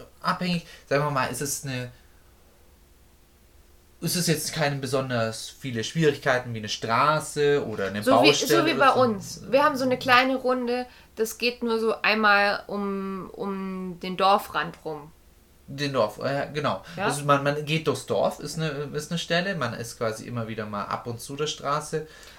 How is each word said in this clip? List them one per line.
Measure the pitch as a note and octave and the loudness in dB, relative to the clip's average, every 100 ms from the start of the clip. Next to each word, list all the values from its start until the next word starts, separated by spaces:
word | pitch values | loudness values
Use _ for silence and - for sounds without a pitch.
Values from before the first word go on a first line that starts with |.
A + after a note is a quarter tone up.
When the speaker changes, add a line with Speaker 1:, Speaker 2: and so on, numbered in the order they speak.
| - - | -20 -8
Speaker 1:
abhängig, | - F3 F3+ F3 - - - | -4 -2 -2 -4 -6 -14 -2
sagen | C#3 | 0
wir | D3 | 0
mal, | C#3 B2 | 0 -2
ist | B2 | -4
es | C#3+ - C#3 | -4 -6 -6
eine, | B2+ B2 - _ - _ _ _ _ _ _ _ _ _ _ _ _ _ - - - _ - | -6 -8 -12 _ -20 _ _ _ _ _ _ _ _ _ _ _ _ _ -20 -20 -20 _ -6
ist | E3 F3+ | -4 0
es | E3+ | 0
jetzt | D3+ - | 0 -2
keine | E3 C#3+ C#3 | -2 -2 -2
besonders | C3 C3+ C3 A#2+ A2+ A2+ - | -2 -2 0 0 -2 -4 -12
viele | - C3+ A#2 | -10 -6 -4
Schwierigkeiten | A2 E3 D#3 C#3 D3 B2 A#2+ | -4 2 4 4 2 0 0
wie | A2+ | -8
eine | G#2 | -6
Straße | - A2 A#2 C#3+ D#3 D3+ D3 C#3+ C#3+ A2+ | -6 0 4 4 4 0 0 4 4 0
oder | A2 G2 | -2 -2
eine | G#3 | 0
Speaker 2:
So | G#3 - | 4 6
wie, | D4 | 8
Speaker 1:
Baustelle | - C4+ E4+ | 6 4 4
Speaker 2:
so | D#4+ | 4
wie | |
Speaker 1:
oder | C#4+ C4+ | 4 6
Speaker 2:
bei | |
Speaker 1:
so? | B3+ | 6
Speaker 2:
uns. | B3+ G3+ - - - | 4 2 -6 -12 0
Wir | C4 | 4
haben | D4 C4+ | 4 2
so | C4 | 0
eine | B3+ | 0
kleine | C4 B3 C4 C4 | 4 4 4 2
Runde, | B3+ B3+ A#3+ B3 B3 - - - | 0 0 0 -2 -4 -12 -12 -6
das | A3 - | -4 -2
geht | A#3+ A#3+ | -2 -2
nur | A#3 A3+ | -2 0
so | A3 - | 0 0
einmal | F#3+ A3 G#3+ G3+ G3+ G3 - | 2 4 6 6 4 0 -4
um, | G3+ G3+ G3 G3 F#3+ - | -6 -4 -4 -6 -8 -10
um | - G3 F#3+ F#3+ F#3+ F#3 E3+ | -8 -6 -6 -6 -6 -8 -8
den | F#3 F3+ | -6 2
Dorfrand | F#3+ G#3 - D#3 E3 - | 4 4 2 -4 -4 -6
rum. | D#3+ D3+ D3 - _ _ _ _ - | -10 -10 -12 -20 _ _ _ _ -14
Speaker 1:
Den | C#3 C#3+ | -6 -2
Dorf, | C3 G#2+ - | 0 0 0
äh, | B2 C#3 C3 | -4 -2 -4
genau. | D3 C#3 G2 - E3+ | -4 -2 -2 -6 -6
Speaker 2:
Ja? | G#3 | -2
Speaker 1:
Also | D3 | 0
man, | C#3+ C#3 | 2 2
man | C#3+ D3+ D3 | 2 -2 -2
geht | D#3 D#3 | -2 0
durchs | A#2+ - | -2 0
Dorf, | G2+ - - | 2 2 0
ist | - - | -8 -4
eine, | D#3+ C#3 C#3+ | -4 -4 -6
ist | C#3+ D3+ | -6 -6
eine | E3+ | -6
Stelle. | - E3+ F#3 F3 | 0 0 0 -2
Man | A#2+ | -4
ist | - A#2 - | -4 -8 -4
quasi | A2+ G#2+ - | -4 -4 -6
immer | A#2+ A2 | -6 -6
wieder | A2 G#2+ | -6 -6
mal | G#2 | -6
ab | G2 G2 A#2+ | -4 -6 -6
und | A2+ | -10
zu | - C#3 | -8 -6
der | D3+ | -6
Straße | - C#3 D3+ D3+ D#3 D#3 - - | -4 -2 -2 -2 -6 -6 -16 -20